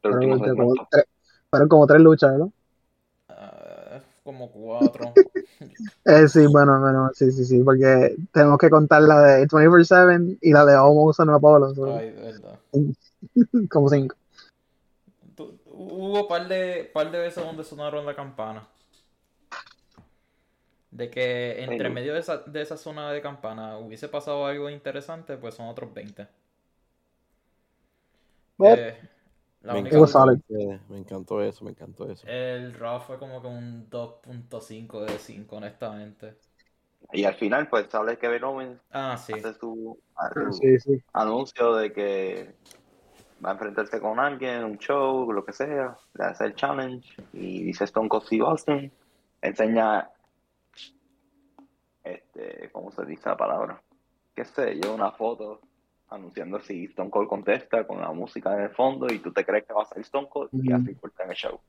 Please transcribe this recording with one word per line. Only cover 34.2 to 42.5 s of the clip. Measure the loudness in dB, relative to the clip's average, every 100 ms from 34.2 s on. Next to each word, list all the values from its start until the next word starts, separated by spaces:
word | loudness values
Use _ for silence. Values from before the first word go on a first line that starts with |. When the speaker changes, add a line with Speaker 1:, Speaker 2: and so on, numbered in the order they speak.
Speaker 3:
punto | _ -20 -20 -20
cinco | -20 -20 -18 -14
de | -14 -14
cinco, | -16 -20 -20 -20
honestamente. | -20 _ -18 -16 -20 _ -20 _ _ _ _ _ _ _ _
Speaker 1:
Y | -4 -4
al | -4
final, | -4 -4 -2
pues, | -4 -4
sale | -8 -8 -6
Kevin | -6 -6 -8
Owens, | -12 -16 -20 _
Speaker 3:
Ah, | -12 -12 -12
sí. | -14
Speaker 1:
hace | -14 -14 -14
su, | -16 -14 -16 -20 _ -12
hace | -10 -8 -8
su |
Speaker 2:
Sí, | -2 2 2
sí. | 0 -6 _
Speaker 1:
anuncio | -6 -4 -6 -10 -4 -2 -2
de | -6
que | -8 -8 -6 -8 -12 -18